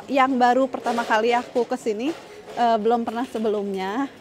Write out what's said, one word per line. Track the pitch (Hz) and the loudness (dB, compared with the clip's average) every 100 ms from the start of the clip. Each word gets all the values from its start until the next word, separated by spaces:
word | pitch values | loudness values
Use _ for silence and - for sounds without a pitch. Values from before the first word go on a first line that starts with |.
| - | 0
yang | 269 262 247 | 2 4 4
baru | 247 247 262 | 4 4 2
pertama | - 240 233 | -2 -4 -2
kali | 233 220 233 | 0 2 2
aku | 240 247 247 226 | 0 0 -2 -2
kesini. | 247 233 208 277 339 - - - | -2 -4 -2 -4 -6 -12 -20 -10
Eh, | - 233 226 | -2 2 2
belum | 214 240 | 2 2
pernah | 233 226 262 | 0 -4 -4
sebelumnya. | 226 220 208 202 190 190 220 277 - | -2 -2 -2 -2 -4 -4 -2 -4 -6